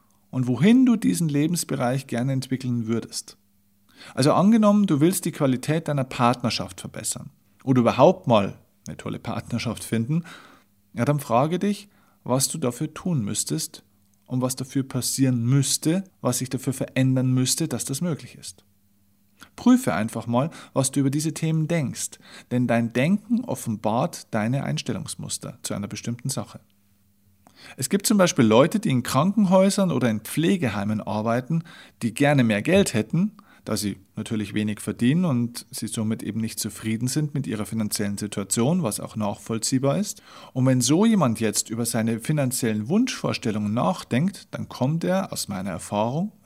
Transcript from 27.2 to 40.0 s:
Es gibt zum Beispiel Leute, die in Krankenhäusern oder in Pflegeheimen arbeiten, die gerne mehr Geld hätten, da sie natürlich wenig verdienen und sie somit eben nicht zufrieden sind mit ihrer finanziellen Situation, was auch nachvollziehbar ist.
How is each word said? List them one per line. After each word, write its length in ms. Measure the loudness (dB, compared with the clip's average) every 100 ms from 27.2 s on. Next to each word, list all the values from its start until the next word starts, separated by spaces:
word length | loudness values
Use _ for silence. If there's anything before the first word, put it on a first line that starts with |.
| _ _ _ _ -20 -8
Es 120 | -2
gibt 180 | 0 2
zum 100 | 4
Beispiel 280 | 4 6 6
Leute, 340 | 8 6 4
die 100 | 0
in 140 | 0
Krankenhäusern 880 | 0 0 2 2 4 6 4 2 0
oder 180 | 2 0
in 120 | 0
Pflegeheimen 800 | -4 -2 2 2 0 -2 -2 -2
arbeiten, 640 | -2 -4 0 -2 0 -2 -4 -16 -20 -6
die 120 | -6
gerne 300 | 0 2 4
mehr 180 | 4 2
Geld 320 | 2 2 4
hätten, 400 | 0 0 0 -2 -4 _ -16 -6
da 120 | -4
sie 180 | -4 -6 _ -12
natürlich 360 | -6 -4 -4
wenig 280 | -2 -2 -4
verdienen 420 | -6 0 2 2
und 420 | 2 0 -2 -6 -14
sie 160 | -10 -8
somit 340 | -4 -4 -4
eben 200 | -4 -4
nicht 180 | -6 -6
zufrieden 480 | -8 -6 -4 -2 -2
sind 260 | -2 -2
mit 140 | -4 -6
ihrer 180 | -6 -4
finanziellen 520 | -4 -4 -4 -4 -4
Situation, 640 | -6 -6 -4 0 2 2
was 160 | -2 -4
auch 160 | -8 -4
nachvollziehbar 840 | -4 -4 -6 -4 -2 0 0
ist. 240 | 0